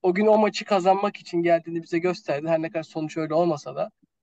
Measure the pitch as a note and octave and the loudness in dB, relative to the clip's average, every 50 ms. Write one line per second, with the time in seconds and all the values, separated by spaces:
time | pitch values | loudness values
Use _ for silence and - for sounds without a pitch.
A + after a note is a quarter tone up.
0 | - F#3 F3+ F#3+ G#3+ G#3+ G#3+ G#3+ A3 G#3 F#3+ - G#3+ - G#3 F#3+ F3 F#3+ F#3+ G3 | 2 0 2 4 4 4 6 6 4 2 0 -4 -4 0 0 2 4 4 2 2
1 | G#3 G3+ - - - - - E3+ E3+ E3+ E3+ E3 E3 E3+ E3+ E3+ E3 - F3 E3+ | 2 -4 -4 -6 -16 -4 -2 0 2 4 2 2 0 -4 -8 -8 -8 -4 -4 -2
2 | E3 F#3 F3+ F3+ _ - D3 C#3+ D3+ E3 E3 D#3+ D#3+ E3 - E3 D#3 - - E3 | -2 -2 -4 -4 _ -6 -6 -4 -2 -2 -2 -2 -2 -4 -6 -8 -10 -8 -8 -8
3 | D#3 D3+ - E3 D#3 D3 D3+ D#3+ F3+ F3 D#3 C#3+ - C#3+ C3+ D3 F3+ A3 _ _ | -8 -6 -6 -6 -6 -2 0 2 2 2 0 -4 -6 -10 -6 -6 -8 -8 _ _
4 | _ _ _ _ | _ _ _ _